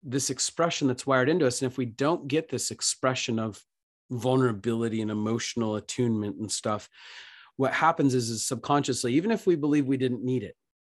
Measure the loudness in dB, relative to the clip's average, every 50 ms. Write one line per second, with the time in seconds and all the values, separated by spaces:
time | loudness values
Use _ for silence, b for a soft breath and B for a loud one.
0 | -8 -4 -4 -2 -2 -2 -4 -4 -4 -6 0 0 0 0 0 2 0 0 0 0
1 | 0 2 4 4 4 4 4 4 4 2 2 2 -2 -2 -2 -2 -4 -4 -2 0
2 | 2 2 2 0 -2 0 0 0 0 0 -6 -4 -4 -4 -6 -4 -4 -4 -4 _
3 | 0 0 0 0 -2 -2 -2 -2 -2 -4 -6 -10 _ _ _ _ _ _ _ _
4 | _ _ -8 -2 0 2 4 4 4 4 2 0 -2 -2 0 0 0 -2 -2 -2
5 | -2 -2 -2 -2 0 0 0 -2 -2 -4 -4 -2 -2 -2 -2 -4 -6 -6 -2 0
6 | 0 0 2 0 -2 -4 -6 -6 -6 -6 -6 -4 -2 -2 -4 -4 -6 -12 B B
7 | B B B B B B B B B B B -2 0 0 2 2 2 2 4 4
8 | 2 2 2 2 0 -2 -4 -4 -4 -6 -6 -6 -2 0 2 2 2 0 -2 -2
9 | 0 0 0 2 2 2 -2 0 2 2 2 2 2 2 2 2 2 2 0 0
10 | 0 -2 -2 -2 -2 -2 -2 -2 -4 -6 -14 _ _ _ _ _ _